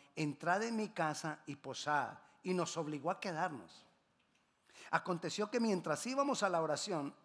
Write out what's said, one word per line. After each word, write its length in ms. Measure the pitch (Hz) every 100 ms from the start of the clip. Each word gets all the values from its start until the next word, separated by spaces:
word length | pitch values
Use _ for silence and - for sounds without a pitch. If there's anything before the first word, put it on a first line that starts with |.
| - -
entrad 480 | 151 143 156 185
en 120 | 226 220
mi 140 | 208
casa 500 | - 160 147 165 151 -
y 100 | 139
posad". 640 | 135 127 - 147 117 90 - -
Y 100 | 185
nos 240 | 185 160 165
obligó 340 | 151 151 151
a 80 | 190
quedarnos. 680 | 202 160 180 139 85 - - _ _ _ _ _ _ _ _ - -
Aconteció 600 | 160 - 175 165 175 208
que 80 | 247
mientras 460 | 226 190 160 147 233
íbamos 340 | 269 277 247
a 80 | 202
la 120 | 175
oración, 520 | 160 147 - 170 143 -